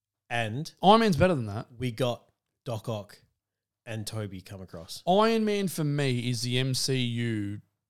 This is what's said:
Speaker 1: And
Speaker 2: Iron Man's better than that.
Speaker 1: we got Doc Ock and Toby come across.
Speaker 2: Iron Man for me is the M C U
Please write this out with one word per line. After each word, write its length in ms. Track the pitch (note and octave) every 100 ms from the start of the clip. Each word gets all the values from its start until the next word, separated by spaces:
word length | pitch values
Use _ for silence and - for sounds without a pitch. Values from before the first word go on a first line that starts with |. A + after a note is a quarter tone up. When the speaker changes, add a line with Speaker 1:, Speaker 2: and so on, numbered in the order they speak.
| _ _ -
Speaker 1:
And 400 | A#2+ A2 A#2+ D#3+ -
Speaker 2:
Iron 180 | F3+ A3
Man's 160 | A3 D3
better 180 | F#3
than 120 | D#3 G#2+
that. 200 | G#2+ - A#2
Speaker 1:
we 120 | B2+
got 320 | A2 B2 A#2 _ _ _ _
Doc 240 | - A2 -
Ock 300 | G#2+ G2 - _ _ _ _ _ _ -
and 200 | A2 G2+
Toby 340 | A2 G#2 F#2+
come 200 | - G2
across. 420 | F#2 E2+ E2 - -
Speaker 2:
Iron 380 | G3 A3 A3+
Man 240 | G#3+ G3+ G3
for 160 | -
me 460 | D3+ C#3+ C#3 B2 A#2+
is 120 | A#2+
the 160 | B2 B2
M 160 | C3
C 220 | B2+ - C3
U 640 | A#2+ A#2 A#2 A2 G2+ G#2 - _